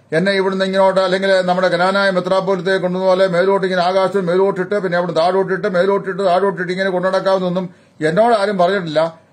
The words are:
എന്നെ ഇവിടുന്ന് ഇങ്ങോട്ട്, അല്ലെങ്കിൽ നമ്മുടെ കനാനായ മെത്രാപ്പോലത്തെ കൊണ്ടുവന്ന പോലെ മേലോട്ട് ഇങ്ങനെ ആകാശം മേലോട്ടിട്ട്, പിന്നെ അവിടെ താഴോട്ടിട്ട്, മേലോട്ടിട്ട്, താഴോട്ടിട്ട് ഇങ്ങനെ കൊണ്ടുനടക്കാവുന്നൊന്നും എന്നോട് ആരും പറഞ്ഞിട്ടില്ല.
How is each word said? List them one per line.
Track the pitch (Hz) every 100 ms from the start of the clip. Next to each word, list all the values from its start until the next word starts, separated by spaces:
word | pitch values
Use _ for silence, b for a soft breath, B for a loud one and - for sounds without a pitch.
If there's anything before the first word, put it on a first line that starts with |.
| _
എന്നെ | 156 190
ഇവിടുന്ന് | 196 190 190 190
ഇങ്ങോട്ട്, | 190 190 185
അല്ലെങ്കിൽ | 190 190 196 190
നമ്മുടെ | 180 180 185
കനാനായ | 170 185 196 196
മെത്രാപ്പോലത്തെ | 185 180 190 185 196 175 190
കൊണ്ടുവന്ന | 180 185 190
പോലെ | 185 190
മേലോട്ട് | 175 190 196 185
ഇങ്ങനെ | 185
ആകാശം | 175 190 190 196 175
മേലോട്ടിട്ട്, | 180 196 185 180 208
പിന്നെ | 185 175
അവിടെ | 175
താഴോട്ടിട്ട്, | 160 170 190 180 185 196
മേലോട്ടിട്ട്, | 180 190 196 185 180
താഴോട്ടിട്ട് | 196 180 196 175 175
ഇങ്ങനെ | 180 190
കൊണ്ടുനടക്കാവുന്നൊന്നും | 180 185 190 185 190 180 175 180 b b _ 151
എന്നോട് | 170 233 226
ആരും | 196 202
പറഞ്ഞിട്ടില്ല. | 175 202 165 151 165 - _